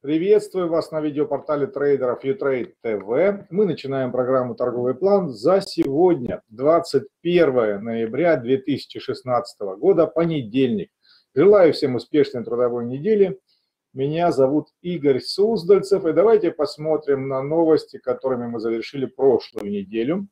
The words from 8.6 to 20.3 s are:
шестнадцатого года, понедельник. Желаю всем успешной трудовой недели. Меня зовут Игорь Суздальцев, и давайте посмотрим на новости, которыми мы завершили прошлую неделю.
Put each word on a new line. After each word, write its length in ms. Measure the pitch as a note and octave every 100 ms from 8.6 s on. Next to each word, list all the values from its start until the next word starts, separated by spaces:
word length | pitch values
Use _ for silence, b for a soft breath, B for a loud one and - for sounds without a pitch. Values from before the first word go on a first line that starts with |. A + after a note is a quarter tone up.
| C#3+ C3+ - A2+
шестнадцатого 800 | - A2 B2+ A#2+ - - G2+ F#2+
года, 320 | D#3 E3+ D#3
понедельник. 840 | - E3+ D#3 A2+ A#2+ C3 A2 E2 _ b b b -
Желаю 360 | F#3+ G#3 E3+
всем 220 | B2+ C#3
успешной 480 | B2 - D3+ C#3 A#2+
трудовой 420 | A2 A#2 B2 A#2+
недели. 540 | A#2 C3 E3 G#3+ F#3+ F#3+ _ _ _ _ _
Меня 400 | C3 C#3 D#3 F3
зовут 380 | C3+ C3 D3+ D3 _
Игорь 400 | F3 F3 C#3+ B2+
Суздальцев, 840 | - - G#3 A3 E3 G3 G3 G3
и 80 | E3
давайте 380 | D#3 G3+ A3 F3
посмотрим 800 | - C#3+ - D#3 D3+ C#3+ C3+ C3+
на 160 | C3+
новости, 540 | C#3 D#3+ D#3+ D3+ - B2+
которыми 500 | - B2 C3 B2 A#2+
мы 100 | A#2
завершили 480 | A2+ A2+ A2 C#3 B2+
прошлую 640 | - C3+ A2+ - - G3+
неделю. 560 | G#2 G2 A2 A#2+ F3+ G3+